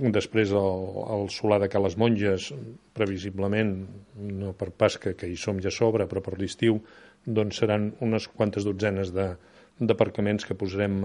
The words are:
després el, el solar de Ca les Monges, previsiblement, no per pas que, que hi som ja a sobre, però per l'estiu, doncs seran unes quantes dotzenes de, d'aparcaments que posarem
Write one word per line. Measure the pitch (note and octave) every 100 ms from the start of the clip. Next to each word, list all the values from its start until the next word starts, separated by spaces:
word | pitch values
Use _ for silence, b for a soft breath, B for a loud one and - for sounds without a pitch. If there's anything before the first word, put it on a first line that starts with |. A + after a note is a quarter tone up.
| C3
després | G#2 - A2 G2+ G2+
el, | G2 F#2 F#2+ G2 G#2
el | G#2+ G2
solar | - G#2+ G#2
de | G2
Ca | G2+
les | G2 F2
Monges, | A#2 G#2+ G2+ F#2 - C#3+ A2+ A#2+ _ -
previsiblement, | G2+ F#2+ G2 F#2+ G2 G#2+ G#2+ F#2+ F#2+ G2+ - G#2
no | G2+ G2 G2 F#2
per | F#2
pas | - G#2+ -
que, | G2 F2+
que | F2+
hi | F2
som | - G2
ja | F#2+
a | -
sobre, | A2+ A2 F#2+
però | F#2+
per | F#2+ F#2
l'estiu, | G2 - A2+ A2 B B B B -
doncs | A2 G#2 -
seran | A2 G#2 G#2 -
unes | A#2 A2 -
quantes | - G#2+ G2+
dotzenes | G2+ F#2+ G#2+ G2 F#2
de, | F#2 F#2+ F2 B B B -
d'aparcaments | A#2 G#2+ A2 - G#2 G#2 -
que | F#2+
posarem | G2 F#2+ G2+ G2